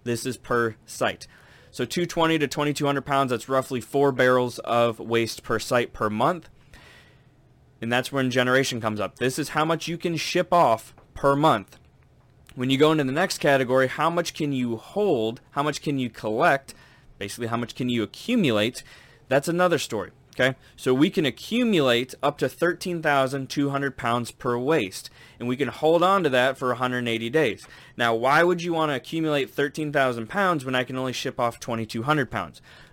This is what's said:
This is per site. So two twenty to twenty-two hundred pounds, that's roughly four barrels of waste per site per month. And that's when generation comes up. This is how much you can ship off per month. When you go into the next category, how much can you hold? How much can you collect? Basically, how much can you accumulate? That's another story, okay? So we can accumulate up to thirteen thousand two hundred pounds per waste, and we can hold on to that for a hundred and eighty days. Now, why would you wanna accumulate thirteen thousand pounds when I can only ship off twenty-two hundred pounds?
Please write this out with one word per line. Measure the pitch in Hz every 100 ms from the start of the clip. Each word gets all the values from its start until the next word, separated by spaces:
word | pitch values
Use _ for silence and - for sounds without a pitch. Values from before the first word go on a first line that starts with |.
This | 120 117 131
is | -
per | - 120 117 104
site. | - - 113 90 - - - - -
So | - 123
two | 180
twenty | 170 - 160 160
to | 139
twenty-two | - 147 139
hundred | 143 143 147
pounds, | 139 131
that's | 117 -
roughly | 131 127 127
four | - 139 139
barrels | 127 127 127 123 -
of | - 120 120 110
waste | 110 117 113 -
per | - 113
site | - 123 117
per | - 110
month. | 107 139 175 - - - - - - - _ _ _ _ _ _ _
And | 117
that's | 123 127
when | 139 127
generation | 127 123 131 131 123
comes | 110 107
up. | 95 -
This | 127 143
is | 139
how | 156
much | 160 160 -
you | 170
can | 180 160
ship | - 175 180
off | 175 139 110 - - -
per | - 139 139
month. | 156 113 92 - _ _ _ _ _ _ -
When | - 127
you | 135
go | 151
into | 156
the | 131
next | 143 190 -
category, | 156 139 123 131 127
how | - 156
much | 170 170
can | - 147
you | 135 120 113
hold? | - 202 208 131 110 123 -
How | -
much | 147 143
can | 160 139
you | 123
collect? | - 110 113 170 139 - - - - - -
Basically, | 101 - 113
how | 117
much | 117
can | - 127
you | 120
accumulate? | 104 - - 240 151 107 110 - - - - - -
That's | 135 175
another | 170 180 156
story, | - 110 87 - _
okay? | - 131 131 -
So | - 131
we | 131 165
can | 196 143
accumulate | - - 233 240 180 131 120 127 -
up | 143 -
to | 135
thirteen | - 170 175 185 170
thousand | 156 143 131 139 131
two | 147 139
hundred | 139 139 -
pounds | 120 120 117
per | - 123 120
waste, | 131 160 95 - - - - -
and | 120
we | 127
can | 127
hold | - 156 170
on | 180 196
to | 151
that | 127 131 127
for | 127
a | 120
hundred | 127 123
and | 120
eighty | 113 113
days. | 151 127 90 - - -
Now, | - 117
why | 113 127 151
would | 175 180
you | 175
wanna | 165 156
accumulate | 131 - 160 156 143 131
thirteen | - 143 156 151
thousand | 139 131 117 110
pounds | 196 190 160
when | 127
I | 127
can | 127 131
only | 131
ship | 123 131 -
off | 120 -
twenty-two | - 113 107 113
hundred | 123 151 120
pounds? | 110 82 - - - -